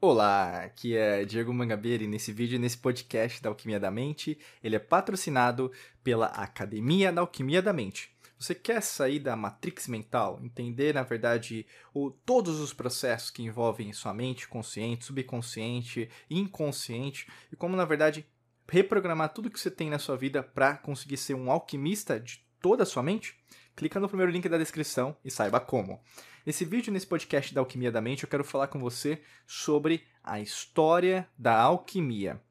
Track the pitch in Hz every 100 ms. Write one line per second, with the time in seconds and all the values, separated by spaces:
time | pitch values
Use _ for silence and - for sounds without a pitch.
0 | 190 120 104 101 92 90 90 - 120 113
1 | 107 101 98 110 117 123 120 107 113 120
2 | 107 107 - 107 120 123 120 120 127 123
3 | - 113 117 117 117 104 113 104 98 101
4 | 139 151 - 151 - - 117 110 - 175
5 | 190 190 - 135 123 120 131 - - _
6 | - 117 113 110 98 - 101 107 117 175
7 | 190 170 175 - 135 170 185 180 98 -
8 | - _ - _ - 180 - 226 - -
9 | 135 147 139 113 104 - 175 - - 117
10 | 107 127 101 92 120 120 120 120 143 147
11 | 123 117 117 120 117 113 110 - - 143
12 | 139 - - 254 190 156 147 - 123 -
13 | 131 113 - - 113 110 117 107 104 104
14 | 117 101 127 123 - 120 110 - 113 120
15 | - 135 131 123 117 - 113 123 120 -
16 | 113 - - 160 196 - 151 139 - 117
17 | 139 139 - - - - 175 185 170 151
18 | 156 156 151 _ _ _ - 170 196 214
19 | 185 160 156 - 226 - - - 160 147
20 | - 131 135 139 127 - 135 143 - 139
21 | 143 139 - 135 127 151 165 143 139 208
22 | - 120 120 - _ _ 180 240 202 -
23 | 131 214 - - _ - _ - 156 196
24 | 196 190 185 175 175 165 160 - 151 -
25 | 127 151 135 - 104 113 - 127 95 98
26 | _ - - - - 156 175 214 233 190
27 | 190 170 - 147 131 139 127 127 123 113
28 | 110 139 - 147 143 139 139 147 123 117
29 | 143 156 - - _ - - 147 147 165
30 | - _ - 107 104 - - - 156 170
31 | 180 190 180 _ 120 113 123 175 - 190
32 | 151 110 98 98 _